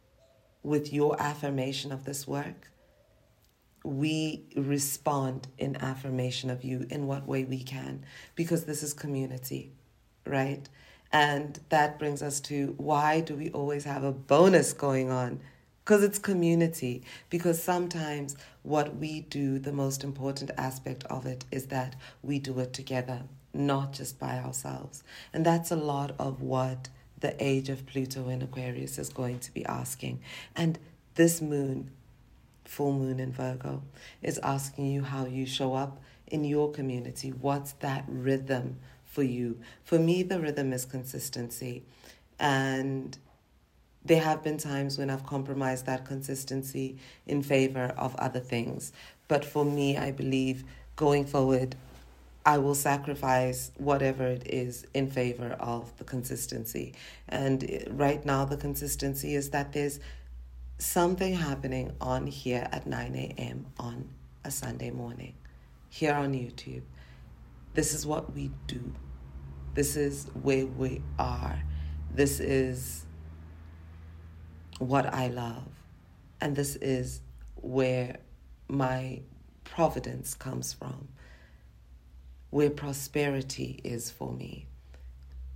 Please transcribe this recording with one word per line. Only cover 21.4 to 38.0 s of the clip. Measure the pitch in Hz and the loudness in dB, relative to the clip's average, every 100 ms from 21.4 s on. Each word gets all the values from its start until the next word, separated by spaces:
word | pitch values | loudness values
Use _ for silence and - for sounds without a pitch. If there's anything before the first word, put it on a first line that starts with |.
| - | -6
is | 135 131 | -6 -4
that | 135 131 - - - | -2 -2 -6 -16 -10
we | 135 143 | -4 -2
do | 139 127 | 0 -2
it | 127 | -2
together, | 127 - 127 127 123 - - - | -4 -4 -2 -2 -6 -8 -14 -8
not | 143 143 139 139 | 0 2 2 0
just | - 135 - | -4 -8 -6
by | 135 127 | -4 -4
ourselves. | 127 127 143 131 - - - - - | -4 -6 -6 -8 -10 -14 -18 -18 -6
And | 170 | 2
that's | 165 170 170 | 6 4 4
a | 165 | 0
lot | 151 143 143 143 | 2 0 -2 -2
of | 139 131 | -4 -2
what | 131 131 131 131 - - - - | 0 0 0 -2 -10 -16 -20 -4
the | 143 - | -2 0
age | 139 135 135 | 2 2 2
of | 135 135 | -4 -4
Pluto | 139 131 131 127 | -4 -2 -2 -2
in | 127 | -2
Aquarius | 127 131 127 123 139 - | -4 -4 -4 -4 -6 -6
is | 139 | -6
going | - 127 123 | -4 -4 -4
to | - | -6
be | - | -6
asking. | - 127 123 - - 127 - - - | -4 -4 -4 -6 -6 -6 -10 -14 -10
And | - 165 160 - - - - | 0 2 2 -4 -20 -4 8
this | 165 165 | 8 8
moon, | 156 143 135 131 135 - - - - - - - | 2 0 0 -2 -6 -12 -20 -20 -20 -20 -20 -20
full | - - 143 | -12 0 2
moon | 139 131 131 | 2 2 0
in | 131 | -2
Virgo, | 127 131 127 139 139 139 - - - | -2 -2 -2 -4 -6 -8 -14 -20 -6
is | - - | -4 0
asking | - 139 139 - 139 | 0 0 -2 -2 0
you | 139 | 0
how | 135 131 127 | 0 -2 -2
you | 131 131 | -2 -2
show | - 131 | 0 0
up | 131 139 139 - - - | 2 0 -4 -18 -20 -6
in | 156 | -2
your | 147 147 147 | 2 4 2
community. | 151 139 123 123 123 135 | 2 -2 -2 -4 -8 -8
What's | 127 135 143 139 | -2 0 0 -2
that | - 143 135 | -6 -2 -2